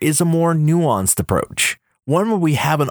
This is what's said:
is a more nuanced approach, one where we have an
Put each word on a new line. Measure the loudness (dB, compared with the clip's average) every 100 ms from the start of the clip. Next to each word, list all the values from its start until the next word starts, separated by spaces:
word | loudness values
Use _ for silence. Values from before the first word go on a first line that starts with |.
is | -2 0
a | 0
more | 2 2
nuanced | 2 2 2 2 0 -2 -2
approach, | -2 -2 -2 -4 -4 -4 _ _
one | -2 0 0
where | 0
we | 0 0
have | 0 0
an | -2